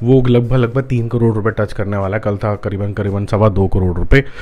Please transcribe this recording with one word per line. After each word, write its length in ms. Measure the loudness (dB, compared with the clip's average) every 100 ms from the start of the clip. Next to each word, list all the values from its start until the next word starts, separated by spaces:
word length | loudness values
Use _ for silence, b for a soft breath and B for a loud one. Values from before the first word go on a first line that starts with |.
वो 200 | 2 4 4
लगभग, 300 | 2 2 0
लगभग 240 | 0 -2
तीन 260 | -2 -2 -2
करोड़ 280 | 0 0 0
रुपए 140 | -2
टच 240 | -2 -4
करने 240 | -4 -4 -2
वाला 200 | -2 -2
है। 40 | -4
कल 120 | -2
था 180 | -4 -4
करीबन, 380 | -4 -4 -4
करीबन 320 | -4 -4 -4 -2
सवा 240 | 2 2
दो 180 | 2 2
करोड़ 300 | 2 0 0
रुपए। 260 | 2 4 2 B